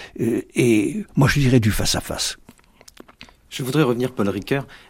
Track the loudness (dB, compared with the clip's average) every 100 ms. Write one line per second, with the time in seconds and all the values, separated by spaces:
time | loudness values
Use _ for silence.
0 | -14 -4 -2 -2 -4 0 4 4 2 -4
1 | -4 0 2 4 4 4 2 0 -2 -4
2 | -6 -6 -8 -10 -18 -20 _ _ -20 -20
3 | -20 -20 -20 _ _ -10 -4 0 2 0
4 | -2 -2 -4 -4 -4 -6 -6 -16